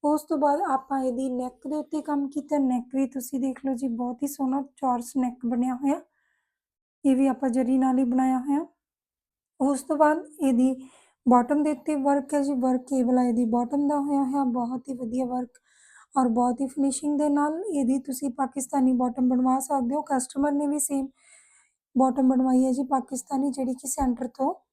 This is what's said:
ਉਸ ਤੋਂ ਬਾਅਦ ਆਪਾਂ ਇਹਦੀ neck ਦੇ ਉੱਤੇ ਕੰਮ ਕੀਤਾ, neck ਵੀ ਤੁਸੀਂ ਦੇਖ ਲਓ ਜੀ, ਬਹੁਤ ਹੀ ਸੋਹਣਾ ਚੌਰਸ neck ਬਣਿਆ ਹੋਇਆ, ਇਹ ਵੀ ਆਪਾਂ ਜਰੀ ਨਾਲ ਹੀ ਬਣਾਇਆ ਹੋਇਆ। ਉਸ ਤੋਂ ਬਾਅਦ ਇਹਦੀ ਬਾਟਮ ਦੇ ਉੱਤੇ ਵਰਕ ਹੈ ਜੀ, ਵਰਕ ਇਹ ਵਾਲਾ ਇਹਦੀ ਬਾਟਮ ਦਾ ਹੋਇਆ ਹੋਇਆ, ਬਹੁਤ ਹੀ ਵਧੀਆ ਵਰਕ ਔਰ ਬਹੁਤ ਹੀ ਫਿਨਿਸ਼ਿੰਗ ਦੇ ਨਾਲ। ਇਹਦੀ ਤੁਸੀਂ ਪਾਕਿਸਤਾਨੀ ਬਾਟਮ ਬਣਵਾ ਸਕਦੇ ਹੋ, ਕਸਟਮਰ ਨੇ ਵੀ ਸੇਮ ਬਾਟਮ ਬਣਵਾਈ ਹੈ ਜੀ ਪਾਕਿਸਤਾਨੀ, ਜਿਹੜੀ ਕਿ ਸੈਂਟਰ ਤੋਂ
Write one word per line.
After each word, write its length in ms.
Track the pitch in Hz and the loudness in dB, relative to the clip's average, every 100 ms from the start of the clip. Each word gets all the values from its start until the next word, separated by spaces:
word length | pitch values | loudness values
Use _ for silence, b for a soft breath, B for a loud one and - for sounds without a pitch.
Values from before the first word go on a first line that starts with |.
ਉਸ 200 | 294 302 | 2 0
ਤੋਂ 140 | - 311 | 0 0
ਬਾਅਦ 240 | 285 285 | 2 2
ਆਪਾਂ 380 | 370 269 - 269 | 0 -2 -2 -2
ਇਹਦੀ 260 | 262 240 269 | -2 -2 -4
neck 380 | 247 254 247 277 | -4 -6 -10 -8
ਦੇ 80 | 302 | -6
ਉੱਤੇ 260 | - 311 | -4 -6
ਕੰਮ 260 | 302 294 277 | -2 -2 -2
ਕੀਤਾ, 280 | 294 285 294 | -6 -2 0
neck 380 | 269 247 247 269 | 2 0 -2 -2
ਵੀ 100 | 269 | -2
ਤੁਸੀਂ 320 | 269 247 269 | -4 -8 -4
ਦੇਖ 260 | 269 247 269 | -4 -4 -4
ਲਓ 80 | |
ਜੀ, 140 | 254 269 | -4 -4
ਬਹੁਤ 360 | 226 247 247 | -4 -6 -4
ਹੀ 40 | 285 | -8
ਸੋਹਣਾ 340 | 285 269 269 | -4 -2 -2
ਚੌਰਸ 520 | 277 _ 262 247 240 269 | -6 _ -2 -2 -4 -2
neck 280 | 254 240 233 | -2 -4 -4
ਬਣਿਆ 300 | 240 254 254 | -2 -2 -2
ਹੋਇਆ, 260 | 277 302 - _ _ _ _ _ _ _ _ _ 285 | -2 -2 -4 _ _ _ _ _ _ _ _ _ 0
ਇਹ 100 | 262 | 2
ਵੀ 120 | 277 | 2
ਆਪਾਂ 220 | 254 269 | 0 0
ਜਰੀ 280 | 240 247 262 | 0 2 2
ਨਾਲ 220 | 262 254 | 2 2
ਹੀ 40 | |
ਬਣਾਇਆ 360 | 262 254 262 262 | 2 2 2 0
ਹੋਇਆ। 260 | 269 285 330 _ _ _ _ _ _ _ _ _ | 0 -2 -2 _ _ _ _ _ _ _ _ _
ਉਸ 240 | 269 269 | 0 0
ਤੋਂ 140 | - 302 | -2 2
ਬਾਅਦ 260 | 302 320 381 - | 4 4 -4 -2
ਇਹਦੀ 340 | 277 240 262 262 B B B B - | 2 4 2 0 B B B B 4
ਬਾਟਮ 380 | 247 240 294 | 4 4 0
ਦੇ 80 | 302 | 0
ਉੱਤੇ 240 | 302 - 302 | -2 -4 -2
ਵਰਕ 380 | 269 285 277 | 2 0 0
ਹੈ 80 | 294 | -2
ਜੀ, 120 | 277 | 0
ਵਰਕ 400 | 277 254 254 254 | 0 0 0 0
ਇਹ 120 | 269 240 | 0 2
ਵਾਲਾ 180 | 254 | 2
ਇਹਦੀ 220 | 247 233 240 | 2 2 2
ਬਾਟਮ 420 | 240 240 285 285 | 0 0 0 0
ਦਾ 120 | 294 | 0
ਹੋਇਆ 240 | 277 285 | 0 0
ਹੋਇਆ, 200 | 269 277 | 0 0
ਬਹੁਤ 460 | 262 240 240 254 262 | 0 0 -4 -6 -8
ਹੀ 40 | |
ਵਧੀਆ 320 | 247 247 247 254 | -8 -6 -4 -4
ਵਰਕ 340 | 247 247 _ b b b b b - | -4 -8 _ b b b b b 0
ਔਰ 100 | 254 | 2
ਬਹੁਤ 340 | 226 247 247 | 2 0 0
ਹੀ 60 | 269 | -4
ਫਿਨਿਸ਼ਿੰਗ 500 | 285 277 269 294 294 | 0 -2 0 -2 0
ਦੇ 100 | 302 | 2
ਨਾਲ। 340 | 285 294 320 427 | 2 0 -2 -4
ਇਹਦੀ 280 | 311 247 269 | -2 0 0
ਤੁਸੀਂ 300 | 269 262 277 | -2 -6 -6
ਪਾਕਿਸਤਾਨੀ 640 | 240 262 277 254 285 254 | -4 -4 -4 -4 2 2
ਬਾਟਮ 360 | 254 247 247 254 | 2 0 0 2
ਬਣਵਾ 300 | 254 254 262 | 4 2 2
ਸਕਦੇ 360 | 262 277 240 285 | 0 -2 0 -2
ਹੋ, 60 | |
ਕਸਟਮਰ 500 | 302 269 254 277 294 | -2 -2 -2 -2 0
ਨੇ 160 | 285 294 | 2 0
ਵੀ 120 | 294 | -2
ਸੇਮ 280 | - 277 269 b b b b b b b _ - | -2 -4 -4 b b b b b b b _ 2
ਬਾਟਮ 340 | 262 254 262 | 2 4 4
ਬਣਵਾਈ 360 | 254 262 254 262 | 4 4 4 4
ਹੈ 60 | |
ਜੀ 120 | 254 | 0
ਪਾਕਿਸਤਾਨੀ, 680 | 254 269 262 262 - 262 277 | 0 -2 -4 -10 -6 -2 -2
ਜਿਹੜੀ 220 | 269 262 | -2 -4
ਕਿ 140 | 254 262 | -4 -6
ਸੈਂਟਰ 400 | - 262 233 247 | -2 -2 -2 -6
ਤੋਂ 260 | - 269 370 _ | -4 -4 -4 _